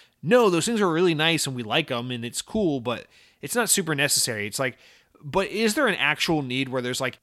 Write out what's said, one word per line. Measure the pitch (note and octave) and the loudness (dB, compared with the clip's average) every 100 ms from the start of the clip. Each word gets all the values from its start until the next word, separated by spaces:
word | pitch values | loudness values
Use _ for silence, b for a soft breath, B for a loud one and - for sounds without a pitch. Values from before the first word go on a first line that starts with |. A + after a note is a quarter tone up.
| B _ | B _
no, | C#3 B3 A3 | 2 4 6
those | E3+ G#3+ | 4 2
things | A3+ | 2
are | F#3+ | 2
really | D#3+ F3+ | 4 2
nice | D#3 D#3+ D#3+ C#3+ | 4 2 2 -2
and | |
we | B2 | -6
like | A2 C#3 D3+ | -2 -2 -2
'em | B2 B2 | -4 -6
and | B2 | -8
it's | A#2 - | -8 -8
cool, | - A3 F#3 C#3 | -6 -2 0 0
but | A#2+ A2 - b b b | -2 -6 -8 b b b
it's | - | -4
not | A#3+ G#3+ | -2 0
super | - D#3+ | 0 0
necessary. | C#3+ C#3+ - - A2 G#2 | 0 2 0 0 -2 -4
It's | - | -4
like, | B2+ - B B B _ | -4 -6 B B B _
but | D3 F3 G3 | -4 -2 0
is | G3+ A3+ | 0 0
there | G#3+ C4 | 2 0
an | |
actual | - C#3+ D3+ - D#3 | 2 0 0 0 0
need | C3 B2+ C3 | -2 -4 -2
where | B2+ | -2
there's, | B2 B2+ | -4 -4
like, | C3 - | -6 -6